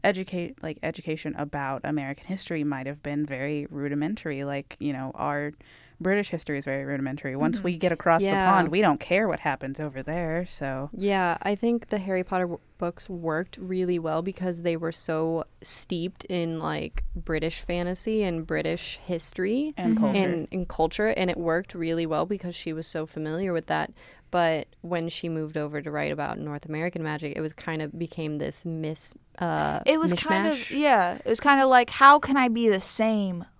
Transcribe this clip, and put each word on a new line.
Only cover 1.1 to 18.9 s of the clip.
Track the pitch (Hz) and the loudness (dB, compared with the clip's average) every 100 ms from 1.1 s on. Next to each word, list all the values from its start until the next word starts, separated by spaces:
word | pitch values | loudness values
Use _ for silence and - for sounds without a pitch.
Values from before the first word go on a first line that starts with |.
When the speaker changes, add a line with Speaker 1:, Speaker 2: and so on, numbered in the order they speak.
| 160 156 - | -6 -6 -6
Speaker 1:
about | 147 147 139 135 | -6 -4 -4 -4
American | - 147 135 143 - | -2 -4 -4 -8 -8
history | 190 - 165 | -8 -4 -2
might | 147 135 131 | -2 -2 -6
have | 147 | -8
been | 143 143 147 | -6 -4 -2
very | 135 139 147 143 | -2 -4 -4 -6
rudimentary. | 147 143 143 151 214 165 139 | -6 -4 -2 -2 -2 -4 -4
Like, | 139 143 139 - | -4 -6 -8 -6
you | 147 | -4
know, | 131 135 - | -4 -6 -4
our | - 143 147 151 - - - _ | -2 -2 -4 -8 -20 -20 -20 _
British | 175 202 202 | 0 0 0
history | 165 - 143 | -6 -4 -6
is | 139 | -2
very | 135 | -4
rudimentary. | 135 139 135 139 139 131 | -2 -2 -2 -4 -6 0
Once | 156 185 | 0 0
Speaker 2:
Mm-hmm. | 190 | -2
Speaker 1:
we | 170 | 0
get | 180 | 0
across | 165 - 165 | 2 4 4
the | 196 | 4
Speaker 3:
Yeah. | 196 190 | 4 6
Speaker 1:
pond, | 190 170 | 6 6
we | 175 | 4
don't | 208 147 | 4 4
care | - 180 214 | 2 2 2
what | 160 | 0
happens | 160 135 135 139 | -2 -4 -6 -6
over | 151 135 | -6 -6
there, | 131 165 165 160 180 | -6 -4 -2 -2 -4
so. | - 139 131 143 | -6 -6 -4 -6
Speaker 3:
Yeah, | - 196 196 180 165 | -2 0 2 2 0
I | - 202 | -2 0
think | 233 233 - | 2 0 0
the | 214 | -4
Harry | 190 185 | 0 -2
Potter | 185 185 180 | 0 0 0
w-, | 170 _ _ | -4 _ _
books | 175 170 - | -6 -4 -10
worked | 180 165 156 185 - | -4 -2 -2 -2 -8
really | 185 185 180 175 | -4 0 2 0
well | 165 156 | 0 -2
because | 175 185 180 170 | -2 -4 -4 -2
they | 170 165 | -2 0
were | 165 | -2
so | 165 - 160 165 165 - - | -6 -4 0 0 0 -4 -12
steeped | - - - 170 175 - - | -12 -12 -6 -4 -4 -6 -4
in, | 180 170 165 | -2 -2 -2
like, | 156 151 156 - - - | -4 -4 -4 -4 -4 -4
British | 160 156 156 - | -4 -2 -2 -6
fantasy | - 175 175 180 - 220 | -4 -2 -2 -4 -2 0
and | 196 165 160 | 0 -2 -2
British | 156 156 170 - | -2 0 -2 -6